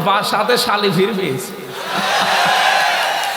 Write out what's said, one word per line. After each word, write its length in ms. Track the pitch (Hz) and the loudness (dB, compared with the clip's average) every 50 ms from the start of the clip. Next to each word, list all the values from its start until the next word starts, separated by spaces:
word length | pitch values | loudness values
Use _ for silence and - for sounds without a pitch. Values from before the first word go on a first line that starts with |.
| 165 | 2
পা-, 180 | 202 196 208 190 | 2 2 2 2
সাথে 340 | - - 202 214 214 247 | 0 0 0 0 2 2
শালি 340 | - - - 208 208 208 202 175 | 0 0 0 0 0 0 2 2
ফির 120 | 170 185 202 226 190 | 2 2 2 0 0
পেয়েছে। 320 | 190 156 131 123 - - - - - - - - - - - - - - - - - - - - - - - - - - - - - - - - - - - - - - - | -2 -2 -2 -4 -6 -8 -10 -12 -12 -12 -10 -10 -8 -6 -4 -2 -2 0 0 0 2 2 2 2 2 2 2 2 2 2 2 2 2 0 0 0 -2 -2 -2 -2 -4 -4 -4